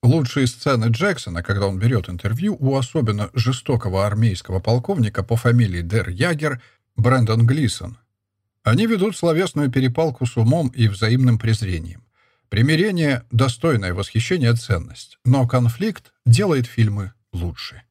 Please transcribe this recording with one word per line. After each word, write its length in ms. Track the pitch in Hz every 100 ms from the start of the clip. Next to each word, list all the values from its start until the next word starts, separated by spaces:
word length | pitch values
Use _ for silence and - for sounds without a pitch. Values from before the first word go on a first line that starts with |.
Лучшие 460 | 120 160 131 - 127
сцены 380 | - - 127 113
Джексона, 520 | 113 196 180 - 85
когда 240 | 85 101 98
он 100 | 95
берёт 300 | 113 120 87
интервью 480 | 90 104 117 196 196
у 200 | 135 135
особенно 520 | 123 160 113 104 101
жестокого 720 | - 117 131 - 120 101 92 104
армейского 540 | 104 117 92 - 92
полковника 640 | 101 120 123 196 110 101
по 120 | 92 117
фамилии 460 | 120 120 110 87
Дер 260 | 85 110 92
Ягер, 540 | 90 165 156 151 127 _ _ _ -
Брэндон 500 | 113 131 113 113 117
Глисон. 520 | 151 127 - 92 - _ _ _ _ _ _
Они 240 | - 127 226
ведут 300 | 220 202 185
словесную 520 | 170 160 185 - 143
перепалку 560 | 127 127 120 160 139 120
с 120 | -
умом 320 | 113 160 143
и 180 | - 110
взаимным 500 | 98 107 127 127 113
презрением. 680 | 110 110 95 87 85 85 _ _ _ _ _
Примирение – 760 | 101 127 156 208 180 151 127 -
достойное 640 | 117 131 - 165 120 95
восхищения 600 | 90 98 113 117 185 120 117
ценность, 640 | - 90 76 - - _ 123
но 200 | 135 123
конфликт 680 | 127 120 117 214 - _ _ -
делает 400 | 117 202 147 120
фильмы 460 | - 110 104 98 - _
лучше. 500 | 87 87 82 - - _